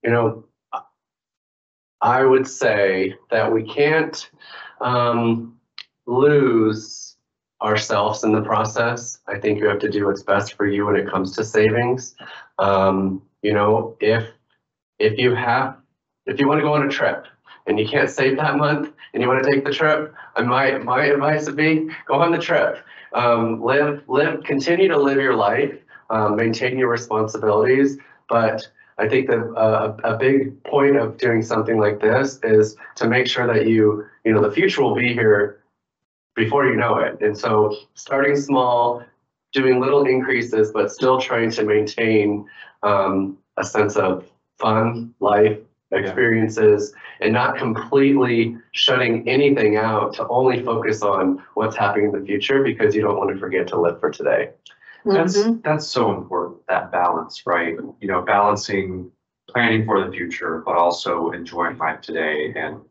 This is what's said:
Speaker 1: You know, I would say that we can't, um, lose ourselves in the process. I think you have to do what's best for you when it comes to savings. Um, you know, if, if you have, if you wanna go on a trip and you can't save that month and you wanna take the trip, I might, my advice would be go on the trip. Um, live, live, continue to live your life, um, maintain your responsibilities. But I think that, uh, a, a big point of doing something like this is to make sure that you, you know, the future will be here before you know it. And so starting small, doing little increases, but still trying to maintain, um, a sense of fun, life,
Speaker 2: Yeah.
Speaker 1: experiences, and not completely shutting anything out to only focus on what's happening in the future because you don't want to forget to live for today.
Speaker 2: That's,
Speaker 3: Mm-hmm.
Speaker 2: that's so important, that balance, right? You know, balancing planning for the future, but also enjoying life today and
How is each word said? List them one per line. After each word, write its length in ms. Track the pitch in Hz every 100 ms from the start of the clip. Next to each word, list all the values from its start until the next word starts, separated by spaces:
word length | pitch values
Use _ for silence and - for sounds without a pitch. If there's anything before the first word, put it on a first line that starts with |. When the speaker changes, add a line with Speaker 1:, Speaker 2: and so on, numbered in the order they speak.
Speaker 1:
You 80 | -
know, 340 | 120 113 110 - _ _ 139 - _ _ _ _ _ _ _ _ _ _ _
I 240 | 113 127
would 240 | 135 131 131
say 640 | - 120 104 98 92 95 - _
that 220 | 113 110
we 100 | 113
can't, 680 | 110 143 147 160 156 - - _ - - - -
um, 760 | 123 123 120 117 117 117 117 _ _ - - _ -
lose 1080 | 123 147 147 131 113 110 107 - - - _ _ _ _ _
ourselves 640 | 107 107 - 104 104 107
in 80 | 110
the 80 | 107
process. 760 | 104 107 110 123 117 117 - - -
I 100 | 101
think 200 | 107 104
you 80 | 104
have 120 | 101
to 100 | 104
do 160 | 104 101
what's 160 | 98
best 320 | - 98 107
for 120 | - 104
you 200 | 101 104
when 100 | 101
it 140 | 98
comes 220 | 92 95 -
to 80 |
savings. 720 | 107 107 110 117 120 127 - _ - - - -
Um, 640 | 98 98 95 95 95 95 _ _
you 100 | 104
know, 440 | 104 104 110 - -
if, 260 | 107 113 113 _ _ _ _ _ _ _
if 200 | 107 107
you 160 | 123
have, 420 | 123 113 123 135 - _ _ _ _ -
if 140 | -
you 80 | 143
wanna 140 | 151
go 100 | 151
on 80 | 151 143
a 20 |
trip 380 | 139 151 - - _ _ - -
and 120 | -
you 80 | 110
can't 220 | 143 139
save 280 | - 135 135
that 180 | 151 143
month 340 | 147 147 - - -
and 100 | 113
you 60 | 123
wanna 160 | 131 135
take 160 | 139
the 80 | 139
trip, 420 | 139 156 151 151 - - -
I 60 |
might, 400 | 123 127 135 131
my 200 | 120 127
advice 420 | 143 143 151 151 151
would 100 | 143
be 340 | 156 156 - - -
go 60 |
on 180 | - 170
the 60 | 165
trip. 400 | - 160 117 - - - -
Um, 480 | 120 120 117 113 113
live, 400 | 117 139 147 143 -
live, 340 | 131 165 -
continue 440 | - 139 156 170 170
to 80 | 156
live 220 | 139 135
your 180 | 135 113
life, 380 | 104 120 - - _ - _
um, 280 | 110 107 107
maintain 420 | 113 113 127 131
your 100 | 127
responsibilities. 1120 | 117 - 107 110 107 107 104 117 131 139 139 - _ _
But 380 | 117 113 - - _ _ -
I 100 | 107
think 200 | 131 -
that, 240 | 117 110 -
uh, 380 | 110 110 107 110
a, 100 | -
a 20 | 113
big 460 | 131 139 135 -
point 320 | - 143 139 139
of 220 | 110 -
doing 240 | 120 113
something 360 | 110 113 110 113
like 220 | 104 101
this 380 | 107 123 139 -
is 340 | 113 107 107 - - -
to 100 | 113
make 180 | 123 123
sure 200 | 127 123
that 200 | 110 110
you, 400 | 113 107 104 - _
you 80 | 113
know, 80 | 107
the 100 | 104
future 320 | - 185 -
will 120 | 127
be 180 | 120 120
here 460 | 117 110 104 104 - _ _ _ _ _ _ _ -
before 280 | 110 139 139
you 100 | 110
know 220 | 101 104
it. 220 | - -
And 160 | 107 104
so 380 | 113 107 107 - -
starting 420 | - - 139 139 143
small, 680 | 139 135 123 120 120 120 - _ _ _ _
doing 280 | 135 131 127
little 240 | 131 143 135
increases, 640 | 131 127 131 - 110 107
but 220 | 110 101
still 280 | - 127 127
trying 300 | - 120 113
to 120 | 110
maintain, 840 | 107 107 107 - 113 110 104 104 - - - _
um, 520 | 104 101 95 98 95 - _ -
a 80 |
sense 320 | 101 110 101 104
of 280 | 95 90 - _ _ _
fun, 540 | 113 110 113 117 117 _
life, 400 | 101 104 107 107 - _ _
Speaker 2:
Yeah. 80 | 95
Speaker 1:
experiences, 960 | 98 123 117 113 110 113 107 104 - - - -
and 120 | 107
not 240 | 110 123 -
completely 1000 | 120 110 - 139 139 139 123 117 113 - _
shutting 560 | - - - 117 120 -
anything 480 | 135 143 139 107 107
out 360 | 113 107 104
to 140 | - 139
only 340 | - 190 120
focus 400 | - 110 110 107
on 400 | 101 95 92 92 -
what's 200 | - - -
happening 300 | 104 104 104
in 140 | 98
the 40 |
future 380 | 98 101 - 135
because 320 | 135 117 107
you 80 | 104
don't 140 | 107 98
want 140 | 98
to 80 | 98
forget 280 | 95 92 87
to 120 | 87
live 180 | 85 85
for 120 | 76
today. 400 | 76 71 - - - - _ - -
Speaker 2:
That's, 320 | 214 196 170 190
Speaker 3:
Mm-hmm. 240 | 220 226
Speaker 2:
that's 220 | 151 151 -
so 240 | 127 107 95
important, 420 | 90 87 87 - -
that 240 | 92 90
balance, 500 | 92 87 82 - -
right? 300 | - 87 85 - 98 -
You 80 | 98
know, 140 | 98
balancing 880 | 90 101 104 101 - 101 95 92 90 _ _ _ _
planning 360 | 123 117 110
for 200 | 110 101
the 80 | -
future, 500 | 87 - - 82 80
but 120 | - 90
also 540 | 85 85 95 87 85
enjoying 440 | - 85 85 - -
life 240 | - -
today 500 | - 160 78 107 147
and 260 | 120 69 107 -